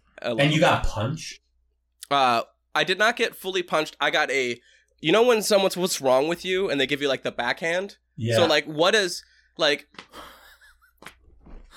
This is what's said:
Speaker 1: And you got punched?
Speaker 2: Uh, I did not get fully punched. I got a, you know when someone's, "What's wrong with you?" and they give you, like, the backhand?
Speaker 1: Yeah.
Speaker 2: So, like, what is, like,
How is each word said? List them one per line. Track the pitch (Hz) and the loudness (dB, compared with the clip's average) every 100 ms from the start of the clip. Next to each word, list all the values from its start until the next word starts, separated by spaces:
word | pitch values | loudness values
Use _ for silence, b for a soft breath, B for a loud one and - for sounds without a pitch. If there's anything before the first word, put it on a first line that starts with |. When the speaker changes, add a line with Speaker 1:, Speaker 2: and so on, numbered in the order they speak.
| _ - | _ -10
Speaker 1:
And | - 117 147 | -6 0 2
you | 156 | 4
got | 165 - - | 2 2 0
punched? | - 113 160 - - _ _ _ _ _ _ - | -2 -6 -6 -12 -18 _ _ _ _ _ _ -4
Speaker 2:
Uh, | 139 131 117 - _ _ | 0 2 2 -2 _ _
I | 151 | -4
did | 156 185 | -2 0
not | 214 240 | 0 0
get | 226 - | -4 -6
fully | 190 190 | -6 -6
punched. | 175 160 156 - | -2 -2 -4 -2
I | 147 | -2
got | 156 147 | 0 0
a, | 135 123 117 b b b b | 0 -2 -4 b b b b
you | 151 | 0
know | 202 | 4
when | 247 226 | 4 4
someone's, | 190 202 190 180 | 4 2 2 0
"What's | 185 - | -4 -2
wrong | 135 131 151 | 2 2 2
with | 175 185 | -2 -4
you?" | 185 196 | -2 -2
and | 139 | 0
they | 135 | 0
give | 143 | 0
you, | 143 | -2
like, | 131 | -2
the | 131 | -4
backhand? | 107 120 135 165 175 196 - _ - | -4 -4 -2 -2 -4 -6 -12 _ -10
Speaker 1:
Yeah. | 113 113 | -2 2
Speaker 2:
So, | 160 | 4
like, | 151 151 | 2 0
what | 151 180 214 | 0 2 4
is, | 185 - b b b - | 0 -4 b b b -2
like, | 156 147 - - - B B B B B B B _ _ - _ _ _ - - - | 0 0 -4 -20 -20 B B B B B B B _ _ -20 _ _ _ -20 -20 -20